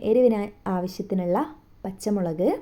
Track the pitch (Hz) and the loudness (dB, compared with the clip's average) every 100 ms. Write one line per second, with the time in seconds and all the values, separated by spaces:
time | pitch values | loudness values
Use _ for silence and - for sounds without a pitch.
0 | - 240 247 214 208 - - 185 180 - | 2 4 4 4 -4 -8 -4 -4 -4 -6
1 | 196 190 175 202 311 - - - 196 190 | -4 -2 0 0 -2 -8 -20 -14 -12 -6
2 | 214 202 170 160 226 - | -2 0 0 0 0 0